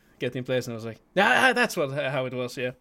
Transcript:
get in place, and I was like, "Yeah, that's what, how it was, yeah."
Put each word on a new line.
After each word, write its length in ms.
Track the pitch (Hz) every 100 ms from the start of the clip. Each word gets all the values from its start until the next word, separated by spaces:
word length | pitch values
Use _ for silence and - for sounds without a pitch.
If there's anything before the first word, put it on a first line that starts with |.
| _ _
get 160 | 127 127
in 80 |
place, 240 | 123 127 123
and 60 |
I 20 | 117
was 80 | 113
like, 140 | 110 _ 175
"Yeah, 380 | 214 254 254
that's 240 | 240 240 -
what, 140 | 139
how 320 | 139 139 139 131
it 80 |
was, 240 | 127 123 -
yeah." 140 | 127 123